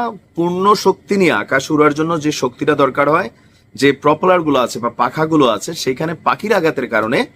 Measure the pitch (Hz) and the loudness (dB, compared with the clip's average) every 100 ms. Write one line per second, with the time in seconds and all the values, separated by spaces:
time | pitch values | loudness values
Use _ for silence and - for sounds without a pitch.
0 | 233 214 _ - 175 180 196 208 196 185 | 0 -8 _ -4 -4 0 2 2 2 -2
1 | - 202 180 110 104 135 143 151 151 143 | -2 0 2 0 0 -2 0 2 2 2
2 | 160 170 147 143 131 - 143 143 139 127 | -2 -2 -2 -2 -4 -4 -2 2 0 2
3 | 143 160 220 - _ _ _ - 139 135 | 0 0 -2 -10 _ _ _ 0 0 2
4 | 147 151 185 180 156 135 117 120 117 - | 0 2 2 2 2 0 0 -2 -8 -2
5 | 123 - 160 160 127 107 - 165 - 131 | -4 -2 0 2 2 0 -4 -6 -6 -4
6 | 160 160 - 127 208 208 160 143 120 110 | -6 -4 -4 -4 0 0 0 -2 -2 -2
7 | 110 147 254 | 0 -2 -4